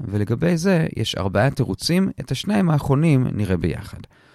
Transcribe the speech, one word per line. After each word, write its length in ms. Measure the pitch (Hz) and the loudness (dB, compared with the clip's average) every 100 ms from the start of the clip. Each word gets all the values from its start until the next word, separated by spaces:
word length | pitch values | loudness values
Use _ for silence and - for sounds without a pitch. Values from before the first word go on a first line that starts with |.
ולגבי 520 | - 104 104 120 165 170 | -2 -2 -2 0 0 2
זה 300 | 185 175 160 - | 2 2 0 -2
יש 180 | 110 | -4
ארבעה 360 | - 95 95 131 | -2 -2 2 2
תירוצים, 600 | 139 120 98 - 175 190 - | 2 -2 -2 0 0 0 -4
את 100 | - | -6
השניים 400 | 131 - 208 180 | -6 -2 2 2
האחרונים 560 | 147 - 135 165 135 127 | 2 2 2 4 4 2
נראה 240 | 90 101 90 | -2 0 0
ביחד. 420 | 82 - - - - _ _ | 0 -4 -8 -14 -18 _ _